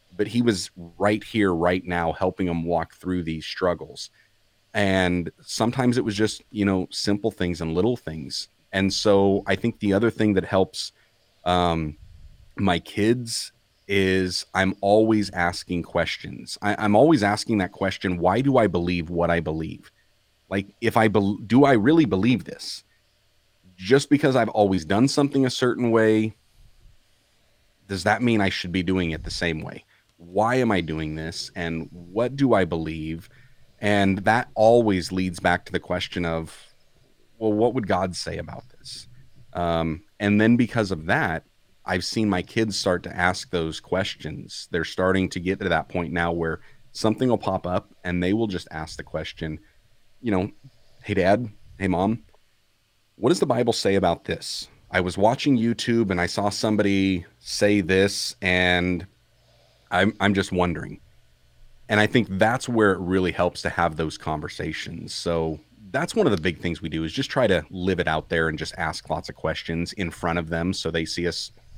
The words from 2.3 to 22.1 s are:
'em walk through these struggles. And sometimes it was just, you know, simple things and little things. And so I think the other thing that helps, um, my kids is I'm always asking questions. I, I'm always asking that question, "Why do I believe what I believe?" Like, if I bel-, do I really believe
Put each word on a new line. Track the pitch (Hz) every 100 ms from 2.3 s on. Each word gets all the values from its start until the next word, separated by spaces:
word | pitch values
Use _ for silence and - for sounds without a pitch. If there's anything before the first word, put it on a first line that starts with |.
| 87 90
'em | 85 82
walk | 85 82 -
through | 92 90
these | 82 80 -
struggles. | - 90 82 78 69 - _ _ _ _ _ _
And | 104 98 95 90 90 82 -
sometimes | - - 117 123 123 120
it | 113
was | 101
just, | 107 - _
you | 107 101
know, | 95 90
simple | - - 101 110
things | - 90 80
and | 82
little | 82 104 123
things. | - 80 67 - - _ _
And | 98 95
so | - 110 98 98 98 98
I | 98
think | 117 -
the | 104
other | 98 113
thing | - 110 95
that | 87
helps, | 98 95 - - _ _ _ _ _
um, | - 90 87 82 78 73 - - - - - -
my | 98 87
kids | - - 104 123 117 - - _ _ _ -
is | 98 95 95 92 90 -
I'm | 95 95 -
always | 98 104 110 110 98
asking | 98 87 90 - 87
questions. | 82 87 82 - - - - -
I, | 104 101
I'm | 107 104
always | 151 151
asking | 101 107 - 107
that | 90
question, | - 98 - 98 90
"Why | 90 104
do | 139 131
I | 107
believe | 87 87 90 80
what | 87 85
I | 85
believe?" | 78 80 80 - - _ _ _ _ _ -
Like, | 98 101 -
if | 117 117
I | 110
bel-, | 104 98 104 107
do | 117 139
I |
really | 127 107 165
believe | 139